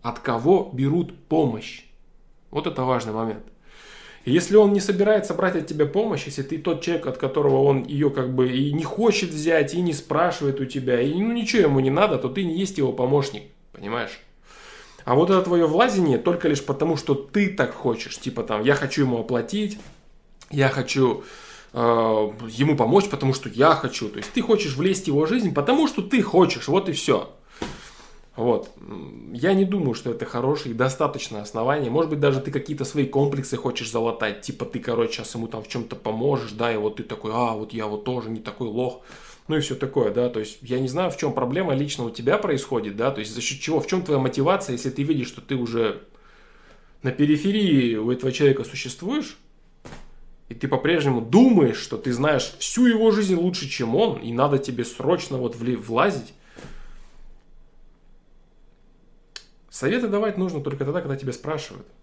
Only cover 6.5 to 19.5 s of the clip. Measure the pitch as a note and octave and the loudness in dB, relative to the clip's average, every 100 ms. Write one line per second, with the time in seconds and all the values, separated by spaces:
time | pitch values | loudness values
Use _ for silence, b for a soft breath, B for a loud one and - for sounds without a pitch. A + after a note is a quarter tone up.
6.5 | E3 F3 D#3 - E3+ C#3 B2+ C3+ D3+ C#3+ | -4 -4 -4 -2 -2 -4 -4 -2 2 4
7.5 | C3+ C#3 C3+ - C#3 D3 C#3 B2+ C3 B2+ | 4 4 2 0 0 0 0 -2 2 2
8.5 | B2+ D3 D3 D#3 - A3+ - F3 D#3 D#3 | 2 0 -2 -4 2 2 2 -2 -2 2
9.5 | D#3+ C#3+ E3+ F3 D3 - C#3+ F3 E3 C#3+ | 2 2 0 0 -2 -2 0 0 0 -2
10.5 | C#3 C3 C#3 B2+ B2 C3+ E3+ A3 A#3+ A3 | -2 -4 -4 0 2 2 0 0 -2 2
11.5 | A#3+ D#3+ C3+ C3 C#3+ G3+ C3+ A#2+ - F3+ | 4 6 6 4 4 4 2 -2 -2 -2
12.5 | D#3+ F#3+ F#3+ C3 G#2+ B2+ C#3+ C3+ G#2 - | -2 -2 0 -2 0 2 2 0 -8 -16
13.5 | - _ - G2+ A#2 A2 - - _ B | -20 _ -12 -6 -6 -6 -10 -20 _ B
14.5 | B B B B B - B2+ F3 F#3+ F3+ | B B B B B 2 4 6 4 4
15.5 | E3+ E3 E3 B3 G3+ E3 A#2+ - E3+ D#3+ | 4 4 4 4 4 4 4 2 2 2
16.5 | C#3+ - C#3 D#3 D3 - C#3 - G#3 G3 | 0 -2 -2 0 0 0 -2 0 0 2
17.5 | - B2 - B2+ A2+ - - C3 A#2+ A2+ | 2 -2 0 -2 -2 -6 -8 -8 -6 -4
18.5 | G#2+ A2+ C#3 C3+ - C3+ A#2+ A2 A#2+ A#2 | 0 2 2 0 0 2 0 -2 -2 -2